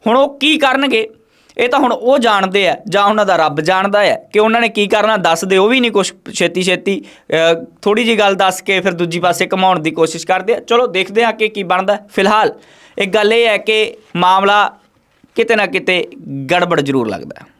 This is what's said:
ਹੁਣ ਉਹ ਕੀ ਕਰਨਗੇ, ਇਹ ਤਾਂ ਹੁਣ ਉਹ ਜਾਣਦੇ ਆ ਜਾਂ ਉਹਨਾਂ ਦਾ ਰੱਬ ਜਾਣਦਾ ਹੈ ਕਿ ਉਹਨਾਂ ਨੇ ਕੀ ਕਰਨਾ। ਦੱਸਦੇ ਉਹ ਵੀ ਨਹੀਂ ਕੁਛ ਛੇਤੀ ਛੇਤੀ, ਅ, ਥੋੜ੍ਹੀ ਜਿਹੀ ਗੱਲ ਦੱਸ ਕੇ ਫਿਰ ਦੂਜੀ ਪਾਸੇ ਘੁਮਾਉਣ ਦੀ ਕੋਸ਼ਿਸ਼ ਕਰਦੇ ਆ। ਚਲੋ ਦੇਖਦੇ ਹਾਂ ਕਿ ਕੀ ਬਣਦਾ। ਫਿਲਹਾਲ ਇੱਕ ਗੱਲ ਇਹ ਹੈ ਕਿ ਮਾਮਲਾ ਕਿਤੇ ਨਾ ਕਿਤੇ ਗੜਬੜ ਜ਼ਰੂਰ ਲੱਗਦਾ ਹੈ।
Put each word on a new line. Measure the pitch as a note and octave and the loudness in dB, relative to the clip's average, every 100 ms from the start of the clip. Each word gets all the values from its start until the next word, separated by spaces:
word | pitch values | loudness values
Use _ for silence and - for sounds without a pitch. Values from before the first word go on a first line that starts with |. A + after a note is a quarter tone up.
| - | 2
ਹੁਣ | B3 | 2
ਉਹ | C#4 C#4 | 2 0
ਕੀ | C#4+ D#4 | -2 2
ਕਰਨਗੇ, | C#4 C4 C#4 A3 A3 - _ _ _ - | 0 0 0 -2 -4 -12 _ _ _ -4
ਇਹ | A#3+ | -2
ਤਾਂ | F#3+ | 0
ਹੁਣ | A#3 | 0
ਉਹ | A3+ A#3 C#4 | 0 0 2
ਜਾਣਦੇ | A#3 G3+ F#3+ G3 F#3 | 2 0 0 2 0
ਆ | D3 G#3 | 0 -2
ਜਾਂ | F#3 | 0
ਉਹਨਾਂ | G3+ G#3+ G3 | 2 2 2
ਦਾ | F3 | 2
ਰੱਬ | D#3 D3 | 2 0
ਜਾਣਦਾ | D#3+ F#3 G3+ G#3 | 0 0 2 2
ਹੈ | G3 B2 - | 2 0 -2
ਕਿ | G#3 | 0
ਉਹਨਾਂ | G#3+ A#3 | 2 2
ਨੇ | A#3 | 0
ਕੀ | A3+ G3+ | -2 0
ਕਰਨਾ। | G#3+ G#3+ G#3+ | 2 2 0
ਦੱਸਦੇ | E3 E3 F#3+ F#3+ | 0 0 0 2
ਉਹ | G3+ | 2
ਵੀ | C4 | 2
ਨਹੀਂ | A#3+ | 0
ਕੁਛ | G3+ F#3 - - | 0 -2 -8 -14
ਛੇਤੀ | - E3+ F3 | -4 -2 -2
ਛੇਤੀ, | F#3 F#3 - F#3+ - - _ | -2 -2 -2 -6 -8 -20 _
ਅ, | D#3+ E3 E3 - _ | 0 2 0 -4 _
ਥੋੜ੍ਹੀ | G3+ G#3+ | -2 0
ਜਿਹੀ | A#3 A3 | 0 2
ਗੱਲ | G3+ | 2
ਦੱਸ | F#3+ F#3+ F#3 | 2 0 -2
ਕੇ | - F#3+ | -2 -2
ਫਿਰ | F#3 | -2
ਦੂਜੀ | E3+ F3 E3+ | -4 -4 -2
ਪਾਸੇ | F3 E3+ F3+ | -2 0 -2
ਘੁਮਾਉਣ | F#3+ F#3+ F3+ | 0 0 0
ਦੀ | D#3+ | -2
ਕੋਸ਼ਿਸ਼ | D#3+ E3 E3+ - | 0 -2 -2 -2
ਕਰਦੇ | F#3 F#3 | -2 0
ਆ। | A#3 | -4
ਚਲੋ | - A#3 B3 | 0 0 0
ਦੇਖਦੇ | F#3 F#3 G3+ | -2 -2 0
ਹਾਂ | A#3 | 0
ਕਿ | A3 G#3+ | 0 -4
ਕੀ | G#3 | -4
ਬਣਦਾ। | F3 F3+ F#3+ G3+ - | -2 -2 0 -4 -4
ਫਿਲਹਾਲ | - G3 G#3+ G3+ - - - - - | -2 2 2 0 -4 -20 -20 -18 -6
ਇੱਕ | G3 | -2
ਗੱਲ | G#3 G#3 | 0 2
ਇਹ | A3+ A#3 | 2 2
ਹੈ | G3+ | 0
ਕਿ | G3+ A3 G#3+ - _ E3+ | 0 -2 -2 -6 _ 0
ਮਾਮਲਾ | F3+ F#3+ G3 G#3 G3 - _ _ _ _ _ | 2 4 2 2 0 -4 _ _ _ _ _
ਕਿਤੇ | - A3+ A3+ | -4 0 0
ਨਾ | G3 | 0
ਕਿਤੇ | F#3 - F3+ - - E3+ C#3 C3+ | -4 -2 -2 -4 -12 -12 -12 -2
ਗੜਬੜ | F3 F3 D#3+ | -2 0 -2
ਜ਼ਰੂਰ | C#3 C3+ A2+ | 0 -2 -2
ਲੱਗਦਾ | F2+ C2+ - | -6 -12 -18
ਹੈ। | - _ | -20 _